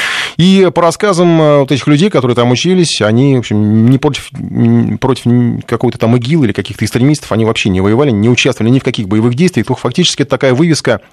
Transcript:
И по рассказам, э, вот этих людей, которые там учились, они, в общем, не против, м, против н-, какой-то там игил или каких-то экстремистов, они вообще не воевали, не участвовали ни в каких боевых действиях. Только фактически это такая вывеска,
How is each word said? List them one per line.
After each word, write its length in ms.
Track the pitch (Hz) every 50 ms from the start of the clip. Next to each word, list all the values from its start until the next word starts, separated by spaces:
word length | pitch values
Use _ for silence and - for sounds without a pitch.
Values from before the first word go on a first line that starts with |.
| - - - - - - - -
И 320 | 160 190 190 196 190 175 -
по 80 | 170
рассказам, 600 | 170 165 160 - - 208 190 165 180 170 165 160
э, 180 | 156 151 147 143
вот 120 | 139 127 147
этих 120 | 127 - -
людей, 220 | 147 143 175 214
которые 260 | - 151 123 127 120
там 140 | 120 120 123
учились, 520 | 127 120 147 170 185 185 175 147 - -
они, 340 | 107 104 110 120 135 143 135
в 40 | 127
общем, 500 | 110 - 107 104 107 104 107 110 113 120
не 80 | 135 135
против, 320 | - 151 135 - - - -
м, 640 | - - - - 120 120 113 117 117 117 110 104 107
против 260 | - 127 131 120 - 120
н-, 340 | 120 123 120 120 113 113 117
какой-то 320 | - - 110 - 120 - -
там 180 | - 113 117 127
игил 260 | 117 123 160 170 139
или 80 | 107 98
каких-то 320 | - 101 - 104 - 113
экстремистов, 480 | 107 - 123 120 139 156 143 - - -
они 100 | 107 113
вообще 260 | 110 113 - - 107
не 120 | 92 92
воевали, 300 | 95 101 107 117 151 143
не 180 | 117 101 104 120
участвовали 420 | 123 - - 143 123 - 107 113
ни 80 | 127 135
в 40 | -
каких 260 | 143 123 - 110 92
боевых 260 | 104 107 110 123 120
действиях. 320 | 123 175 180 - 127 104 -
Только 140 | 127 -
фактически 400 | - 127 123 - - 127 - -
это 100 | 143 -
такая 220 | - 127 143 135 123
вывеска, 480 | 120 165 175 156 - - 139 117 98 - _